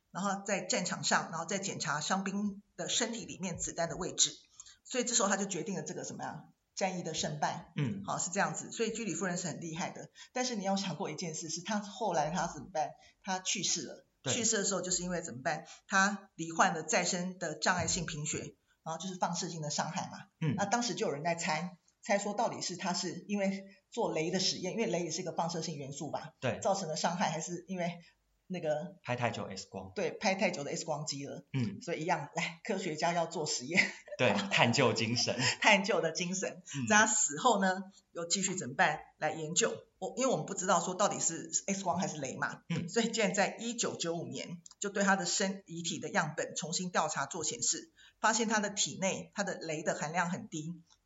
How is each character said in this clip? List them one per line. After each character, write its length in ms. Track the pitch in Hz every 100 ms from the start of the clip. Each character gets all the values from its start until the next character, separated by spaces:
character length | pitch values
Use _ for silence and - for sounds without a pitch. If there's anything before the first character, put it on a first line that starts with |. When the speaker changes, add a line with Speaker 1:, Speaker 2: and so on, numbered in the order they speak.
| _
Speaker 1:
然 120 | 170
后 180 | 196 196
在 160 | 208 190
战 240 | - 214
场 200 | 180 175
上， 260 | - 175 151
然 80 | 165
后 60 |
再 140 | 165 196
检 200 | 160 131
查 220 | 160 147
伤 240 | - 190
兵 380 | 196 202 208 - - -
的 120 | 156
身 240 | - 226
体 120 | 226
里 140 | 147 -
面 200 | 180 160
子 140 | -
弹 160 | 160 165
的 80 | 139
位 160 | 160
置。 200 | - 147 - - - - -
所 160 | - 247
以 40 |
这 100 | 240
时 80 | 220
候 60 | 196
他 80 | 196
就 100 | 196
决 160 | 175
定 140 | 180 170
了 60 |
这 120 | 156
个 100 | 165
什 120 | 131 -
么 80 |
呀？ 200 | 135 - - _ _
战 240 | - 190 180
役 60 |
的 100 | 165
胜 240 | 156 165 151
败。 320 | 165 151 - 160
Speaker 2:
嗯。 260 | 131 98
Speaker 1:
好， 140 | - 143
是 120 | -
这 100 | 196
样 140 | 165
子。 180 | - -
所 120 | -
以 60 | 220
居 140 | 226
里 100 | 208
夫 100 | 156 190
人 100 | 170
是 80 | 165
很 140 | 123
厉 160 | 165 160
害 140 | 156
的。 200 | - - - -
但 120 | 247
是 120 | 247 214
你 80 |
有 120 | 190 196
想 200 | 196 151
过 140 | 156
一 40 |
件 220 | 147 170 156
事， 120 | 160
是 120 | 170
他 180 | - 208
后 340 | - - 214
来 180 | 160 151
他 180 | 170 170
怎 120 | -
么 80 | -
办？ 180 | 156 147 - - _
他 160 | 190 185
去 240 | - 202
世 200 | 160 170
了。 220 | 120 - - _
Speaker 2:
对。 120 | 131
Speaker 1:
去 100 | 247
世 140 | 220 208
的 60 |
时 100 | 190
候 60 | 190
就 100 | 185
是 120 | 180
因 60 | 180
为 120 | 175
怎 120 | 175
么 80 | 123
办？ 200 | 165 151 - - -
他 440 | 196 196 202 -
罹 160 | - 165
患 240 | 165 190
了 80 | 160
再 220 | 156 202
生 340 | 175 180 185 185
的 160 | 165
障 220 | 156 208 180
碍 100 | 165
性 180 | 185
贫 220 | 160 147 151
血， 300 | 151 147 - _ _
然 100 | 160
后 60 | 165
就 80 | 190
是 80 |
放 220 | 180 185 175
射 120 | 175
性 140 | 165
的 80 | 147
伤 220 | - 151
害 160 | 185 -
嘛。 160 | - - _
Speaker 2:
嗯。 160 | 156 117
Speaker 1:
那 80 |
当 180 | 202 240
时 140 | 240 165
就 100 | 202
有 60 |
人 100 | 139
在 140 | 170 170
猜， 420 | 170 156 180 - _ _
猜 160 | - 202
说 160 | 208
到 140 | 202 214
底 120 | -
是 140 | - 170
他 180 | 196
是 300 | 190 180 180 190
因 100 | 202
为 260 | 196 196 - - _
做 200 | 240 180
镭 200 | 156 160
的 80 | 180
实 160 | - 139
验， 160 | 175
因 60 | 190
为 100 | 202
镭 140 | 170
也 60 | 170
是 80 | 156
一 40 |
个 80 | 165
放 180 | 156 170
射 120 | 170
性 140 | - 143
元 160 | 135
素 180 | - 147
吧， 220 | 127 151 -
Speaker 2:
对。 180 | 127 98
Speaker 1:
造 140 | 214
成 140 | 190 160
的 80 | 170
伤 200 | 185 170
害， 140 | 160
还 100 | 156
是 240 | 170 175 -
因 100 | 185
为 220 | 170 170 - _ _ _ -
那 80 | 180
个 360 | 156 151 175 -
Speaker 2:
拍 100 | -
太 160 | 123 120
久 140 | 104
X 240 | 90 95 -
光。 240 | 95 -
Speaker 1:
对， 160 | - 160
拍 240 | - 208
太 160 | 190 196
久 140 | 143
的 100 | 143
X 100 | 165
光 220 | 160 147 151
机 180 | 139 139
了。 180 | 143 -
Speaker 2:
嗯。 280 | 135 107 101
Speaker 1:
所 120 | -
以 80 | 151
一 20 |
样， 260 | 165 160 147
来， 260 | - 170 -
科 140 | - 190
学 180 | - 151
家 160 | 170
要 140 | 170 165
做 200 | - 156
实 180 | - 127
验。 260 | 175 - - - -
Speaker 2:
对， 140 | 120 101 -
探 220 | 160 127
究 200 | 120 120
精 240 | 110 113 113
神。 220 | - 113 131
Speaker 1:
<laughs> 140 | -
探 220 | 226 196
究 160 | 196 175
的 100 | 160
精 240 | 156 175
神。 280 | 185 - - -
Speaker 2:
嗯。 120 | 143 127
Speaker 1:
在 80 | 214
他 100 | 226
死 320 | - - 143
后 240 | 254 202
呢， 220 | 190 190 196 - _
又 160 | 170 202
继 160 | 202
续 140 | 190 175
怎 120 | 127
么 60 |
办？ 260 | 143 170 151 - _
来 120 | 156
研 220 | - 156
究。 180 | 175 - - - _
我， 140 | 190 226
因 100 | 262
为 60 |
我 40 | 165
们 100 | -
不 80 |
知 120 | - 185
道 140 | 175
说 140 | 185
到 140 | 185 202
底 120 | 147
是 300 | - 165 - - -
X 160 | 196
光 140 | 180 170
还 100 | 156
是 80 | 151
镭 200 | 131 -
嘛， 240 | 135 - -
Speaker 2:
嗯。 200 | 160 -
Speaker 1:
所 140 | 233
以 80 | 226
竟 100 | 220
然 100 | 196
在 240 | 202 170 -
一 140 | 233
九 200 | 233 -
九 220 | - 170 165
五 100 | 127
年 340 | 123 - 175 - -
就 100 | 202
对 140 | 202
他 100 | 196
的 100 | 190 175
生， 360 | - 196 196 -
遗 160 | 170
体 180 | 165 139
的 100 | 147
样 240 | 190 156 -
本 180 | - -
重 160 | 160
新 180 | 175 180
调 180 | 196 156
查 180 | 151 139
做 180 | 180
显 180 | 151 156
示， 300 | - 165 - - - _
发 120 | 220
现 160 | 233 220
他 100 | 214
的 120 | 202
体 280 | - 156 -
内， 320 | 185 143 -
他 120 | -
的 160 | 185 151
镭 240 | - 156
的 100 | 196
含 160 | - 151
量 180 | 175 175
很 200 | 175 107
低， 340 | 160 160 170 - _